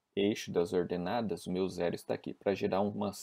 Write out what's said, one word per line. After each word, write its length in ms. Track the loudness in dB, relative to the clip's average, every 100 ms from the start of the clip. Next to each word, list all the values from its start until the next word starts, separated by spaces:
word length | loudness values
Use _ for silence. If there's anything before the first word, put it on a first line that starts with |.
| _ 2
eixo 360 | 2 2 0
das 220 | 0 2
ordenadas, 760 | 2 0 0 0 -2 -2 -4 -2
o 40 |
meu 160 | 0 0
zero 280 | 0 -2 -2
está 180 | -4
aqui, 200 | -6 -6
pra 200 | -4 0
gerar 280 | 0 2 2
uma, 300 | 0 0 -4 -4